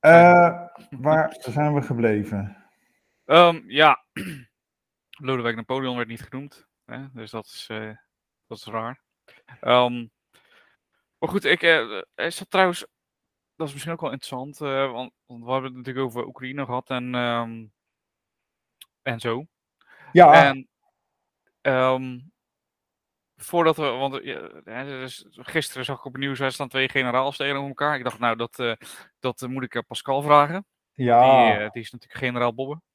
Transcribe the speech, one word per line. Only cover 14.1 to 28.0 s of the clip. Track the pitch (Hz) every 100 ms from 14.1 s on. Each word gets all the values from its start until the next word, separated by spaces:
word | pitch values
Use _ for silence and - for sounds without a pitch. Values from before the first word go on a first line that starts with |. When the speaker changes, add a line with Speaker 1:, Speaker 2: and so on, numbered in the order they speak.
Speaker 2:
interessant, | 131 - 127 135 143
eh, | 147 135 135
want, | 120 127 _ _
want | 120
we | 117
hebben | 131 131
het | 127
natuurlijk | 127 131 131
over | 117 -
Oekraïne | 123 127 143
gehad | 127 123 -
en, | 127 123
ehm, | 127 120 117 117 113 110 _ _ _ _ _ _ _ _ _ _ _ - _
en | - 117
zo. | 120 117 156 _ _ _ _ _ -
Speaker 1:
Ja. | 170 170 156
Speaker 2:
En, | 143 135 131 _ _ _ _ _ _ _ _ _
ehm, | - 131 131 131 131 123 143 _ _ _ _ _ _ _ _ _ _ _
voordat | - 175 160 156
we, |
want, | 151 123 139 131
eh, | - - - -
hè, | - 113
dus | 139 135 131 - -
gisteren | - 123 165 143 131
zag | 127 135
ik |
op | 139
het | 131
nieuws, | 139 131
er | 135
staan | - 135
twee | 135 131
generaals | 139 127 123 135 139
tegenover | 139 139 139
elkaar. | 131 147
Ik | 143